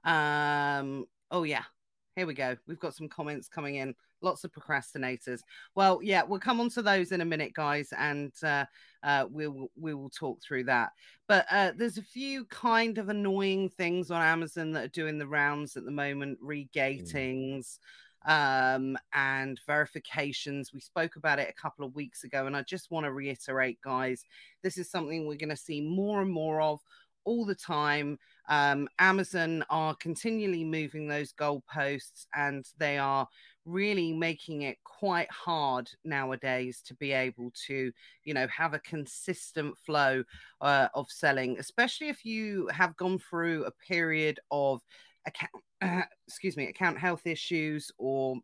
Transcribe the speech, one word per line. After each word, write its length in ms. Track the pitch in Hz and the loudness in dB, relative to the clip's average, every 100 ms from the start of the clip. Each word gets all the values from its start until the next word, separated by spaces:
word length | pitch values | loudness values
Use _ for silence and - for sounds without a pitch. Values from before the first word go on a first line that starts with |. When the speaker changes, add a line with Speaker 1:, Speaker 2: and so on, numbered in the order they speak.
Speaker 1:
Um, 1000 | - 160 147 147 147 147 143 143 139 135 - _ _ | 4 4 4 4 2 2 2 0 -2 -6 -10 _ _
oh, 140 | 180 | -2
yeah. 180 | 160 131 - _ _ _ _ - | 0 -2 -6 _ _ _ _ -4
Here 100 | 180 | -4
we 80 | |
go. 220 | 139 131 123 - | -2 -2 -2 -8
We've 140 | 165 | -8
got 140 | 165 | -8
some 140 | - 156 | -8 -12
comments 400 | - 147 147 - | -8 -6 -6 -8
coming 280 | - 143 139 | -8 -6 -4
in. 180 | 135 120 _ _ | -6 -8 _ _
Lots 240 | 180 - | -2 -2
of 80 | 180 | -8
procrastinators. 880 | - - 139 - 143 131 127 - 120 - - - 190 | -14 -2 -2 -2 -6 -4 -4 -6 -8 -10 -20 -6 4
Well, 240 | 196 185 | 6 6
yeah, 220 | 208 185 | 4 4
we'll 160 | 165 196 | 4 0
come 200 | 233 233 | 2 2
on 80 | 240 | 2
to 120 | 240 | 2
those 300 | 208 196 175 | 4 4 4
in 80 | 185 | 0
a 20 | |
minute, 300 | 170 156 147 | 0 0 -2
guys, 380 | - 147 147 143 - | 0 2 2 0 -2
and, 360 | 147 147 143 - | 0 0 -6 -4
uh, 220 | 156 143 139 - - _ | 0 2 0 -8 -20 _
uh, 220 | 147 143 110 | 2 2 2
we 160 | 147 151 | -2 -6
will, 240 | 135 135 - | -6 -12 -8
we 180 | 160 | -6
will 160 | 147 139 | -6 -8
talk 320 | - 147 120 | -6 -4 -4
through 220 | - 131 | -4 -2
that. 260 | 127 123 113 _ - - - | 4 4 2 _ -20 -20 4
But, 200 | 196 - | 4 6
uh, 220 | 190 190 170 | 4 2 2
there's 200 | 233 208 | -2 -2
a 60 | |
few 420 | 196 247 269 269 240 | -10 -8 -6 -6 -8
kind 520 | - 233 226 226 214 | -2 4 4 4 0
of 100 | 202 | -2
annoying 600 | 208 202 196 196 190 190 | 0 2 2 2 2 0
things 400 | - 175 180 170 | 0 0 0 0
on 100 | 170 | 4
Amazon 520 | 160 165 160 170 160 | 4 4 0 -4 -2
that 120 | 156 | -2
are 40 | 120 | -4
doing 300 | 170 156 151 | -4 -4 -4
the 80 | 143 | -2
rounds 480 | 147 143 147 147 131 | 2 2 2 -4 -8
at 80 | |
the 60 | 123 | -6
moment, 480 | 147 143 139 139 131 | -4 -2 -2 -6 -8
Speaker 2:
Mm. 40 | 135 | -8
Speaker 1:
regatings, 1300 | 147 143 151 135 139 170 147 131 131 135 135 123 - - - - _ - | -8 -4 0 0 -2 -6 -4 -2 -2 -4 -6 -8 -16 -20 -20 -20 _ 2
um, 680 | 156 139 131 131 131 131 135 _ | 4 6 4 4 2 0 -4 _
and 460 | 143 135 135 135 127 - | 0 2 0 -4 -8 -2
verifications. 1040 | 147 151 156 - 156 143 135 147 139 131 | 0 0 -4 -6 -4 -4 -4 -6 -6 -8
We 80 | 139 | -14
spoke 360 | - 175 165 160 | -8 -4 -2 0
about 220 | 156 143 | 0 2
it 100 | 127 | 0
a 120 | - | -4
couple 240 | 151 - | -10 -8
of 100 | 139 | -10
weeks 300 | 139 135 - | -8 -10 -12
ago, 220 | 120 139 135 | -6 -4 -2
and 100 | 143 | -4
I 60 | |
just 280 | 127 185 - | -6 -10 -6
wanna 220 | 165 147 | -4 -4
reiterate, 680 | 135 139 131 - 131 131 117 | -4 -6 -8 -4 0 0 -2
guys, 440 | 135 127 131 127 - - - _ | -4 -2 0 -4 -8 -20 -20 _
this 160 | 185 185 | -6 -4
is 120 | 170 | -6
something 360 | 185 151 165 151 | -4 -4 -4 -4
we're 100 | 147 | -6
gonna 200 | 156 147 | -6 -6
see 240 | - 147 | -6 -4
more 420 | 151 185 202 208 | 0 0 2 2
and 80 | 196 | 0
more 300 | 170 156 156 | 0 0 2
of 200 | 156 151 _ - _ _ | 2 0 _ -20 _ _
all 200 | 196 233 | -2 0
the 100 | 208 | 0
time. 640 | 185 - 151 147 147 147 147 _ _ - | -2 0 2 4 2 0 -4 _ _ 2
Um, 400 | 147 143 139 143 - | 4 6 4 0 6
Amazon 640 | 190 190 185 185 165 165 151 | 6 6 2 0 0 0 0
are 240 | 156 156 | 0 0
continually 680 | 147 165 160 226 226 202 175 | -2 -6 -4 -2 0 0 -2
moving 420 | 160 160 147 156 151 | -2 -2 -4 -6 -4
those 260 | 147 147 | -4 -4
goalposts, 960 | - 147 143 - 151 139 143 - - - | -2 0 0 -4 -2 0 -2 -8 -16 -6
and 300 | 147 143 139 131 - | -2 0 -2 -10 -4
they 200 | 151 143 | 0 2
are 300 | 139 135 131 - - _ | 2 2 0 -8 -20 _
really 480 | 165 180 202 196 165 | -6 0 2 2 0
making 500 | 160 165 156 - 151 | 0 -2 -2 -8 -6
it 160 | 143 - | -6 -8
quite 480 | - - 202 175 - | -18 -4 0 0 -2
hard 580 | - - 160 143 127 120 - | -6 -2 2 2 0 -4 -12
nowadays 800 | 160 143 131 131 135 127 127 123 | -4 -2 -2 -2 0 0 -2 -8
to 120 | - | -16
be 180 | 131 143 | -8 0
able 400 | 135 131 120 120 - - | 0 0 -4 -10 -10 -6
to, 260 | 135 127 - - _ | -4 -4 -6 -20 _
you 100 | 151 | -4
know, 140 | 143 131 | -2 -2
have 260 | - 165 | 0 -2
a 60 | 151 | -2
consistent 960 | - 160 139 - - 175 - 165 147 - | -6 -8 -8 -8 -6 -6 -6 -6 -6 -8
flow, 460 | - 151 139 131 120 - - _ | -2 4 4 2 -2 -12 -20 _
uh, 280 | 143 139 131 | 4 4 4
of 140 | 139 135 | 0 -6
selling, 480 | - 151 135 127 120 | 0 2 2 0 -4
especially 500 | 135 - 247 - 302 | -4 0 0 0 -6
if 160 | 277 | -6
you 420 | 226 220 214 202 123 | -6 -4 -2 -2 -4
have 280 | 147 175 160 | 2 2 4
gone 240 | 180 185 | 0 0
through 440 | - 170 165 160 | -2 -2 0 0
a 60 | - | -4
period 720 | - - 175 165 156 156 151 _ | -8 -2 0 2 2 2 -2 _
of 320 | 143 139 131 _ - - _ | 2 2 0 _ -20 -20 _
account, 280 | - - - - _ _ | -12 -8 -10 -10 _ _
<clears throat> 280 | 185 180 - _ - | 0 0 -2 _ -18
excuse 300 | - 190 151 | -4 -4 -2
me, 100 | 127 | -6
account 320 | - 185 143 | 0 0 2
health 260 | 180 170 | 0 0
issues 680 | 175 156 - 170 156 151 - - | -2 -4 -2 0 0 -2 -6 -4
or 360 | 127 135 131 127 | 0 2 0 -2